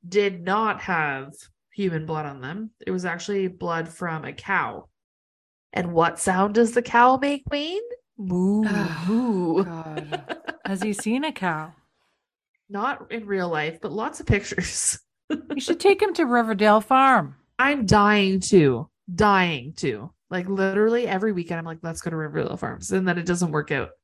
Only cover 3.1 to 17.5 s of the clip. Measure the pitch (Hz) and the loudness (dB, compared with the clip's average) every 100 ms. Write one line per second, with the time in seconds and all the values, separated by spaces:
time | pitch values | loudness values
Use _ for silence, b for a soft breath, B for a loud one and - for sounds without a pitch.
3.1 | 170 - 202 185 180 180 165 165 - 175 | -6 -4 -2 -2 -4 -4 -4 -4 -8 -6
4.1 | 160 135 - - 190 127 98 - _ _ | -6 -8 -14 -2 -2 -2 -6 -16 _ _
5.1 | _ _ _ _ _ _ - 180 170 165 | _ _ _ _ _ _ -4 0 2 2
6.1 | 170 - 185 202 208 226 240 240 240 247 | 2 -2 2 2 4 4 2 2 6 6
7.1 | 262 285 285 - 294 302 381 480 494 _ | 6 2 -2 -4 -4 -4 -6 -8 -14 _
8.1 | - 190 180 185 208 214 202 165 156 175 | -12 -4 0 2 2 2 0 -2 -4 0
9.1 | 226 247 196 175 165 185 165 160 156 151 | 0 2 0 2 0 0 -4 -10 -10 -8
10.1 | 147 - - - - - 196 214 202 - | -10 -8 -12 -10 -10 -6 -4 -4 -4 -2
11.1 | 247 311 - 185 156 156 - _ _ _ | -2 -4 -4 -4 -4 -8 -16 _ _ _
12.1 | _ _ _ _ _ _ 202 240 269 - | _ _ _ _ _ _ -6 -4 -6 -8
13.1 | 226 208 196 175 160 151 165 202 170 254 | -10 -4 -4 -2 -2 -4 -6 -8 -6 -6
14.1 | 302 - 208 214 - 175 - - - _ | -8 0 0 0 -6 -6 -4 -4 -4 _
15.1 | _ _ 302 - 285 - 339 392 381 415 | _ _ -8 -6 -8 -2 2 4 4 2
16.1 | 330 294 240 226 208 214 214 214 262 269 | 0 2 2 2 2 6 6 4 4 6
17.1 | 247 143 - _ | 4 2 -10 _